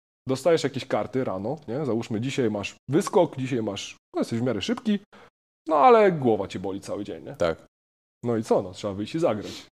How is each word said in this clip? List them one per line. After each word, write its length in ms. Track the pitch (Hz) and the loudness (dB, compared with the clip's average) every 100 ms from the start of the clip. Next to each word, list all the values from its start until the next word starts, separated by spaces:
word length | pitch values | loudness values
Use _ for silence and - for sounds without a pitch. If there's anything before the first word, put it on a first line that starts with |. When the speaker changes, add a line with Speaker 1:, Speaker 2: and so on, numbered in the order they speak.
| _ _ - | _ _ -4
Speaker 1:
Dostajesz 360 | 131 180 165 | 0 4 4
jakieś 220 | 139 131 - | 2 -4 -2
karty 380 | 117 107 127 | -2 -2 -2
rano, 320 | 120 95 101 156 - | -2 -4 -4 -6 -6
nie? 180 | 123 147 | -6 -2
Załóżmy, 340 | 113 113 104 | -2 -2 -4
dzisiaj 300 | 127 135 117 | -4 0 0
masz 260 | 104 98 - - | 0 -6 -10 -2
wyskok, 460 | 143 196 214 170 - | 0 2 2 2 0
dzisiaj 260 | 127 127 | -4 -2
masz, 340 | 107 101 - - _ | -2 -6 -10 -16 _
no, 60 | 359 | -6
jesteś 180 | 277 117 | -4 -2
w 40 | |
miarę 200 | 127 104 | -2 -2
szybki, 360 | - 240 - 202 _ - - _ _ _ - | -2 -4 -2 -2 _ -20 -20 _ _ _ -2
no 80 | 311 | 6
ale 360 | 262 233 208 | 8 8 6
głowa 360 | 170 127 107 95 | 4 2 2 0
cię 100 | 107 | -6
boli 220 | 95 95 | -8 -8
cały 240 | - 95 | -8 -8
dzień, 200 | 104 85 | -8 -10
nie? 100 | 69 71 | -10 -2
Speaker 2:
Tak. 300 | 85 82 - _ _ _ _ _ | -2 -2 -8 _ _ _ _ _
Speaker 1:
No 120 | 120 113 | -4 -2
i 60 | |
co? 180 | 120 214 | 2 0
No, 100 | 95 | 0
trzeba 220 | 95 104 | -6 -6
wyjść 200 | 95 110 | -4 -4
i 40 | 165 | -2
zagrać. 480 | 160 107 90 104 - | 0 0 -4 -12 -16